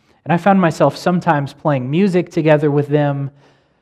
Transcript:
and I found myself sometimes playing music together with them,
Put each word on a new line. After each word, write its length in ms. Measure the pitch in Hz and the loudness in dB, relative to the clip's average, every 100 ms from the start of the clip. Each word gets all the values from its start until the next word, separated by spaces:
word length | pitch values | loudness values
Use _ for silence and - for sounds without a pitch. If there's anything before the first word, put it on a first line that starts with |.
| _ _ - | _ _ -4
and 80 | |
I 40 | 170 | 0
found 220 | 202 196 | 2 2
myself 380 | 175 147 147 - | 2 2 0 0
sometimes 560 | 180 180 180 151 139 | -2 -2 0 -2 -2
playing 360 | - 160 139 123 | -6 -4 -2 -2
music 400 | 160 202 180 175 | 0 0 0 -2
together 400 | - 156 151 151 | -2 2 2 2
with 180 | 143 135 | 0 0
them, 440 | 147 143 139 139 - _ _ _ _ | 0 0 -2 -8 -12 _ _ _ _